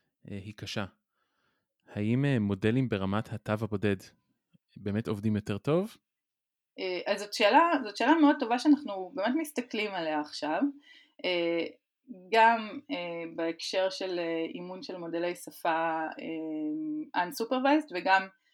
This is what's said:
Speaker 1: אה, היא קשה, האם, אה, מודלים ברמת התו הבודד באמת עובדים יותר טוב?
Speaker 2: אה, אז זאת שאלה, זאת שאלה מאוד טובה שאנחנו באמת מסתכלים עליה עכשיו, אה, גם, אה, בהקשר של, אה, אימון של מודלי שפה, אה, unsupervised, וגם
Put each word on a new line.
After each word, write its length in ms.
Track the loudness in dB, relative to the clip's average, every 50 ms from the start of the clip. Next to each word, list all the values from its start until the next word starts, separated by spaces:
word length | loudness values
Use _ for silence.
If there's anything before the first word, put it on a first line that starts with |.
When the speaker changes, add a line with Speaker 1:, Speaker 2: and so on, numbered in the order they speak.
| _ _ _ _ _ -12
Speaker 1:
אה, 60 | -12
היא 180 | -10 -10 -12 -14
קשה, 280 | -12 -12 -8 -6 -6 -6 -6 _ _ _ _ _ _ _ _ _ _ _ _ _ _ _ _ _ _ _
האם, 380 | _ -6 -4 0 0 2 2 2
אה, 140 | 2 2 2
מודלים 500 | 2 2 0 2 2 2 2 4 2 2
ברמת 440 | 0 0 0 0 0 -2 -2 -4 -8
התו 200 | -10 -4 -2 -2
הבודד 440 | -2 -2 -4 -4 -2 0 0 0 0 -4 -16 _ _ _ _ _ _ _ _ _ _ _ _ _
באמת 320 | -10 -8 -4 -4 -2 -2 -2
עובדים 280 | -4 0 0 0 0
יותר 220 | 0 0 -2 -6 -4
טוב? 380 | 0 0 2 2 0 -2 -8 _ _ _ _ _ _ _ _ _ _ _ _ _ _ _ _ -8
Speaker 2:
אה, 220 | -6 -4 -4 -4 -2
אז 140 | -2 -2 -4
זאת 140 | -4 -8 -2
שאלה, 360 | 4 4 6 8 8 6 6 4 0 -2
זאת 120 | -4 -4
שאלה 180 | -2 4 4 6
מאוד 220 | 8 8 6 6 4
טובה 180 | 2 0 0 2
שאנחנו 540 | 6 6 6 6 4 -6 -8 -8 -8 -8 -6
באמת 200 | -2 -2 0 0
מסתכלים 580 | 0 -2 -2 -4 -6 -6 -4 -4 -4 -4 -4 -4
עליה 260 | -4 -4 -2 -2 -2
עכשיו, 400 | -4 -4 -8 -6 -4 -2 0 2 0 0 -2 -4 _ -20 -20 -20 -20 _ _ _ -4
אה, 420 | -2 0 2 2 2 2 0 -2 -4 -6 _ _ _ _ _ _ -18 -18 -18 -10 0 4
גם, 480 | 6 8 8 6 4 -2 -6 -10 -12 -10 -8
אה, 340 | -8 -6 -6 -6 -6 -6 -8 -8 -6
בהקשר 540 | -4 -2 -2 -2 -4 -8 -4 -2 0 0 0
של, 280 | 0 -2 -6 -4 -2 -2
אה, 260 | -2 -2 -2 -2 -4 -4 -6
אימון 280 | -10 -10 -10 -12 -12 -10
של 140 | -12 -10
מודלי 380 | -10 -8 -6 -4 -2 -2 -2 -4
שפה, 680 | -4 -10 -16 -16 -4 0 0 2 2 2 0 0 -2 -4 -4 -6 -8
אה, 1040 | -8 -8 -6 -6 -6 -6 -6 -4 -4 -4 -4 -4 -4 -4 -6 -6 -8 -6 -2 -2 -2
unsupervised, 720 | -2 -2 -6 -4 -2 -2 0 2 4 4 4 2 -2 -6
וגם 320 | -4 2 4 4 4 4 0 _ _ _ _